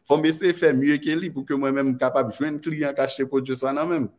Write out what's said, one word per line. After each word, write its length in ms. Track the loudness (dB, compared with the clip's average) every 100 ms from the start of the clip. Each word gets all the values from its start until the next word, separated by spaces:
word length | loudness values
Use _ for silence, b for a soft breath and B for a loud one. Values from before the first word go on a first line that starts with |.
Fò 160 | 0 2
m 80 | 4
eseye 240 | 2 0
fè 240 | 4 4 4
mye 240 | 2 2
ke 160 | 0 -2
li 160 | -4
pou 160 | -8 -4
ke 80 | -2
mwen 200 | 0 0
menm 200 | 0 0
kapab 360 | 2 2 0 -2
jwenn 240 | -4 -4
kliyan 360 | -6 -4 -2 -2
ki 100 | -2
achte 200 | -2 -2
pwodui 240 | -2 -2 -4
sa 160 | -2
nan 160 | -2 -2
menm. 220 | -2 -4